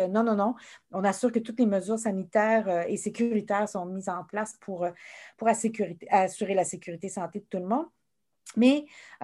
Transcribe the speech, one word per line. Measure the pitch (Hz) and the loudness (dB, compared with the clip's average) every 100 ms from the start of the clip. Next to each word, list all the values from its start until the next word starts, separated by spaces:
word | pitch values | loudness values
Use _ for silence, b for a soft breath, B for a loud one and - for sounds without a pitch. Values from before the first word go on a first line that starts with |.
| 180 | 0
Non, | 214 | 2
non, | 233 208 | 2 2
non. | 208 B B B _ | 0 B B B _
On | 185 | -2
assure | 196 190 247 | 0 2 0
que | 233 | 0
toutes | 226 226 | -2 0
les | 220 | 2
mesures | 196 180 226 | 2 0 -2
sanitaires, | 226 190 180 214 214 226 190 | -2 -4 -2 2 4 4 2
euh, | 175 170 | 0 0
et | 196 | -4
sécuritaires | 214 226 233 214 - 202 208 | -4 -2 0 0 0 0 -2
sont | 196 | -4
mises | 180 190 190 | -6 -6 -6
en | 180 | -6
place | - 202 214 - | -6 -6 -8 -10
pour, | - 175 | -10 -4
euh, | 175 175 B B B - | -4 -6 B B B 0
pour | 226 | 2
la | |
sécurité, | 226 220 220 180 175 - | 2 0 -2 -4 -6 2
assurer | 196 185 - 196 | 2 2 -2 0
la | 190 | 0
sécurité | 170 180 - 170 190 | 0 -4 -10 -10 -8
santé | 196 170 208 | -6 -8 -8
de | - | -8
tout | 185 | -6
le | 185 | -2
monde. | 254 339 _ _ _ _ _ - 208 | -2 -2 _ _ _ _ _ -6 4
Mais, | 254 294 294 B B B | 6 4 0 B B B